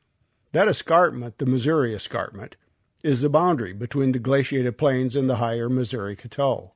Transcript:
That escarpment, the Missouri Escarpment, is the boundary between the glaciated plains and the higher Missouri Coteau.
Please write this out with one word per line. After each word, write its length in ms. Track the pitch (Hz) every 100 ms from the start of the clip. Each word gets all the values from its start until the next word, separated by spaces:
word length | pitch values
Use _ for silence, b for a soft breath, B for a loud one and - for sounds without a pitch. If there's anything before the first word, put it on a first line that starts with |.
| _ _ _ _ _
That 140 | 156 208
escarpment, 680 | - - 170 175 123 120 -
the 80 |
Missouri 500 | 131 131 131 160 120
Escarpment, 640 | 104 - 110 - 101 107 - _ _ _ _
is 180 | 156 127
the 80 | 143
boundary 460 | 147 180 147 98
between 380 | 101 120 147 131
the 60 | 127
glaciated 600 | 120 139 131 135 123 117
plains 360 | 147 127 127
and 140 | 135 131
the 80 | 113
higher 320 | 117 117 120
Missouri 480 | 127 120 120 101 101
Coteau. 560 | 110 - 139 107 92